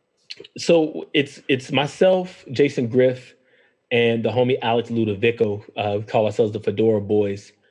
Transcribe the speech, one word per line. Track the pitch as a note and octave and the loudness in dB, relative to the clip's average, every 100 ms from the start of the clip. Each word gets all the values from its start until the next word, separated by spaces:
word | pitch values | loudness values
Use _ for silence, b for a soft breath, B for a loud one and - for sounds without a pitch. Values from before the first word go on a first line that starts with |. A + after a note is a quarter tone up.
| _ _ - - - - | _ _ -20 -20 -20 -6
so | - E3+ D#3 - - | 0 2 2 -4 -6
it's, | D#3 C3+ - - | -4 -4 -6 -4
it's | C3+ B2+ | -4 -2
myself, | C3+ C#3+ - F#3+ F#3 F3+ - - | -2 -2 2 2 2 -2 -12 -6
Jason | B2+ C#3+ C#3 A#2+ | 0 0 0 -2
Griff, | B2 B2+ B2+ - _ b b b b - | 2 2 0 -10 _ b b b b -4
and | A#2+ A#2 A#2 | 0 2 0
the | A#2 | 0
homie | A#2 B2 C3 | 2 2 0
Alex | A#2+ A#2+ A2+ | 0 0 0
Ludovico. | A#2 A2 G2 A#2 A#2 G#2+ G#2 - | -2 -2 0 0 2 0 -2 -8
Uh, | - G#2 G#2 | -6 -2 -2
we | |
call | G#2+ A#2+ G#2+ | 0 0 2
ourselves | G#2 A2 | 2 0
the | G#2 | -2
Fedora | - G2+ A2 G#2+ | -4 0 2 2
Boys. | G2+ G#2+ G2+ G2+ - _ _ | 0 0 0 -4 -12 _ _